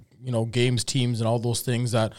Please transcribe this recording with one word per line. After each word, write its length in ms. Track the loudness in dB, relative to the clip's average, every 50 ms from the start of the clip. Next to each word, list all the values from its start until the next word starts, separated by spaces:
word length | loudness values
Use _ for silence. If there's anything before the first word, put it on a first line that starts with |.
| -18 -20 _ -14
you 120 | -8 -4 -2
know, 140 | -2 -2
games, 360 | 0 2 2 2 2 2 0 -2
teams, 380 | -2 0 0 0 0 0 0
and 80 | 0 0
all 100 | 0 0
those 220 | 0 -2 -2 -2
things 320 | -2 -2 -2 0 0 0 0
that 200 | 0 0 0 -2